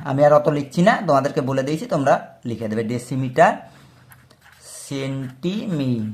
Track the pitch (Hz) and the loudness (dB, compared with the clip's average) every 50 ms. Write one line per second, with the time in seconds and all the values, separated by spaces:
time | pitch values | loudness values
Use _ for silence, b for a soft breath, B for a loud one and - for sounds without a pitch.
0 | - 139 135 139 147 147 151 147 - 160 151 147 143 131 - 175 175 214 247 247 | -8 -4 0 4 6 6 6 6 4 2 0 0 -2 -4 0 2 4 4 4 2
1 | 233 165 143 135 127 143 139 156 139 127 131 131 131 139 156 156 - - 190 156 | 2 2 2 2 2 0 -2 -2 -2 -2 0 -2 -2 -2 -2 -4 -4 -2 -2 0
2 | 135 135 160 - - - - - - 123 117 104 117 107 107 113 117 107 123 120 | 2 2 2 2 0 -6 -18 -12 -10 -8 -8 -6 -6 -4 -4 -4 -4 -2 -4 -6
3 | 123 - 139 131 135 127 127 - 165 202 - - - B B B B B B B | -6 -6 -6 -4 -4 -2 2 4 4 4 4 0 -8 B B B B B B B
4 | B B B B B B _ _ _ _ _ _ - - - - - - 143 139 | B B B B B B _ _ _ _ _ _ -20 -20 -20 -16 -12 -10 -8 -6
5 | 135 135 135 135 135 127 127 - - 170 190 214 220 233 175 147 135 131 123 113 | -6 -4 -6 -6 -8 -10 -8 -6 -4 -4 -4 -4 -4 -4 -2 -2 0 0 -2 -2
6 | 107 107 | -2 -6